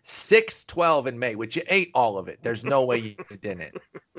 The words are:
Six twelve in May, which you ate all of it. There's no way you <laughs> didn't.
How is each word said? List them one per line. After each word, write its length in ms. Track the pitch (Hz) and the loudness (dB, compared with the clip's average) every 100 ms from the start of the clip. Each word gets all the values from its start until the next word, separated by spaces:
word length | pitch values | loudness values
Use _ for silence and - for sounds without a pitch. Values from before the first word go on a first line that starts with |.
Six 600 | - - - 220 220 - | -12 -8 4 4 4 -10
twelve 440 | - 170 170 147 127 | -10 0 4 4 0
in 100 | 120 | -4
May, 160 | 123 | -4
which 220 | 107 113 160 | -4 -6 -6
you 60 | - | 0
ate 240 | 190 175 | 0 2
all 220 | 123 117 98 | 2 2 0
of 120 | 87 | -8
it. 100 | - | -8
There's 220 | 117 113 | -6 -4
no 200 | 117 135 | 2 2
way 140 | 127 120 | 4 0
you 180 | 110 95 - | -2 -12 -16
<laughs> 140 | 98 | -10
didn't. 320 | 104 87 80 - _ - _ | -8 -8 -10 -14 _ -20 _